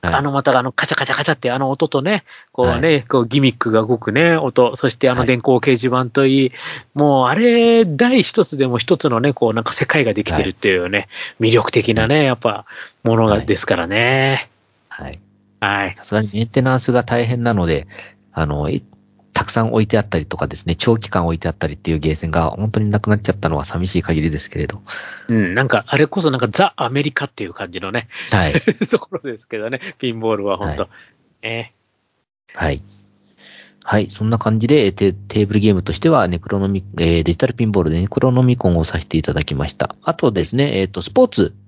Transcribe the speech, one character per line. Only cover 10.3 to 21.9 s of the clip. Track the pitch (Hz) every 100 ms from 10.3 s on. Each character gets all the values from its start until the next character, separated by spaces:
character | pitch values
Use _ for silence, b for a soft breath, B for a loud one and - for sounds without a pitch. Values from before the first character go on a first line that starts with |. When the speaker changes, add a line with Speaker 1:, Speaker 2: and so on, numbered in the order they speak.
Speaker 2:
て | -
る | 95
っ |
て | - 104
い | 92
う | 87
ね、 | 101 95 B B B
Speaker 1:
は | 113
い。 |
Speaker 2:
魅 |
力 | 117 104
的 | 123 113 110
な | 110
ね、 | 151
Speaker 1:
う |
ん。 | 139
Speaker 2:
や | 117
っ |
ぱ、 | 117 104 - B B B
も | 120 113
の | 110
が、 | 104
Speaker 1:
は |
い。 | -
Speaker 2:
で | 95
す | -
か | 90
ら | 85
ね。 | 101 120 131 135 131 - _ _ _ _
Speaker 1:
は | - -
い。 | - _ _ _ _
Speaker 2:
は | 101 101 98
い。 | -
Speaker 1:
さ | -
す |
が | 104
に | 107
メ | 101
ン | 117
テ | 135
ナ | 131 131
ン |
ス | -
が | 123
大 | 123 120 117
変 | 123
な | 120
の | 107 85
で、 | 76 69 B B B _
あ | - 78
の、 | 73 73
い-、 | - - _ _ _ _
た | -
く | -
さ | -
ん | 113
置 | 113
い | 107
て | 110
あ |
っ | 104
た | 82
り | 76
と | -
か | -
で | -
す | -
ね、 | 85
長 | - 113
期 | 110
間 | 92 85
置 | 82
い |
て | 87
あ |
っ | -
た | 80
り |
っ | 73
て | -